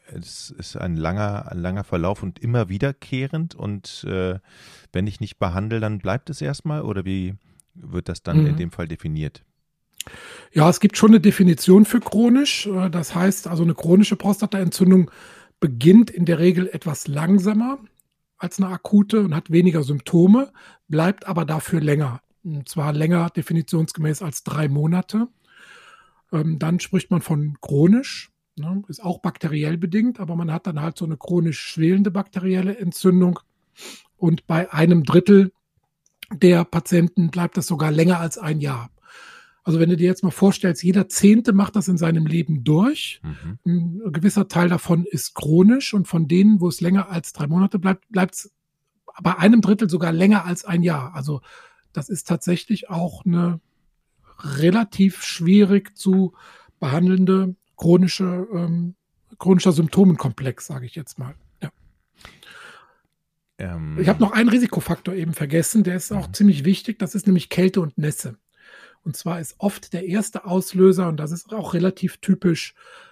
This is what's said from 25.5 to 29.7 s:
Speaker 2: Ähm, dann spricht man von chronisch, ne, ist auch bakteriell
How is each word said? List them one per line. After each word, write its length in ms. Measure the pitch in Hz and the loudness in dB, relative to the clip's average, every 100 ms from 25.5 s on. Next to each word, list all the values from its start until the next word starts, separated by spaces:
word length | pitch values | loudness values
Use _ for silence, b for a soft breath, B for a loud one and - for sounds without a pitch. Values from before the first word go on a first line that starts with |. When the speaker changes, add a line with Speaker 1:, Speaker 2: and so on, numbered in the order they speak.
| b b b b b b b - | b b b b b b b -8
Speaker 2:
Ähm, 260 | 160 156 156 | -4 -4 -4
dann 200 | 160 180 | -2 -4
spricht 300 | - 185 - | -2 -4 -2
man 120 | 175 | -2
von 340 | - 151 151 143 | -2 -4 -4 -8
chronisch, 720 | - 143 170 233 277 - - _ _ - | -4 2 4 4 0 -12 -18 _ _ -12
ne, 260 | 156 196 202 | -8 -8 -10
ist 140 | 156 | -12
auch 180 | 185 175 | -8 -6
bakteriell 580 | 175 - 156 151 151 | -6 -6 -6 -4 -4